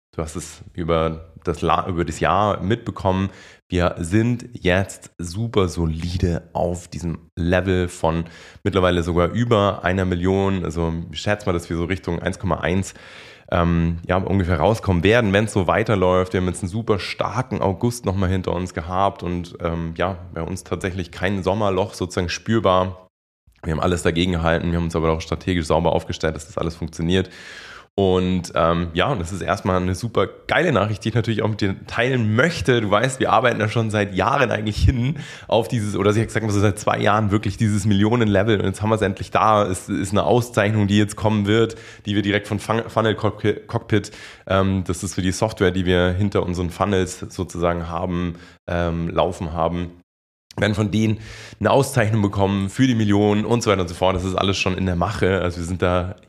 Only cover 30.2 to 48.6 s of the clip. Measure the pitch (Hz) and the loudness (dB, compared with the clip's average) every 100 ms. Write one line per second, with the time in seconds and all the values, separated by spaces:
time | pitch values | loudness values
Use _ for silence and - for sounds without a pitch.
30.2 | 95 - - 131 175 113 107 107 117 117 | -2 -4 -2 0 2 2 0 -2 -2 -2
31.2 | 110 107 107 107 98 98 - - 123 131 | 0 -2 -2 0 -2 -2 -6 -2 0 2
32.2 | 110 110 165 165 104 120 104 104 131 135 | 2 2 2 0 0 2 2 2 2 0
33.2 | 95 101 120 110 107 117 110 104 101 92 | 2 4 4 2 0 0 0 0 0 0
34.2 | 98 143 120 104 107 107 - 127 123 160 | 2 2 2 0 -2 0 2 2 0 -4
35.2 | - - - 110 110 123 104 95 98 107 | -8 -16 -2 0 0 -2 -2 0 2 2
36.2 | 110 113 110 101 104 95 - 104 110 104 | 0 -2 0 2 2 0 0 0 2 2
37.2 | 107 104 104 - 110 104 107 98 107 120 | 2 0 -2 -2 0 2 2 4 4 4
38.2 | 107 101 117 101 98 95 104 107 98 - | 4 2 4 2 0 -2 0 2 0 -2
39.2 | 95 - 104 107 104 92 - 87 90 101 | -2 2 4 4 4 -2 -4 -4 0 0
40.2 | 76 120 117 - 104 107 101 104 104 - | 4 2 2 0 2 2 4 4 2 0
41.2 | 110 107 101 113 113 110 - - - 101 | 0 2 2 2 2 -2 -18 -12 -4 -2
42.2 | 101 101 - 104 - 110 - 113 107 101 | 2 0 0 -4 -2 -2 -2 0 0 0
43.2 | 107 - 107 - - 113 - 104 98 - | -2 -2 -2 -2 -4 -8 -2 -2 -2 -10
44.2 | - - - 95 95 95 90 90 95 - | -20 -12 -2 0 2 0 -2 -4 -6 -2
45.2 | 92 90 110 - 92 92 90 90 90 92 | -2 0 -2 2 2 2 2 4 2 2
46.2 | 104 95 87 87 90 - 95 95 90 - | 0 0 -2 -2 -4 -2 0 0 -2 -6
47.2 | - - 85 85 87 87 85 85 92 87 | -12 -8 -8 -2 -2 -2 -4 -6 -4 -4
48.2 | 87 85 - - | -4 -6 -14 -18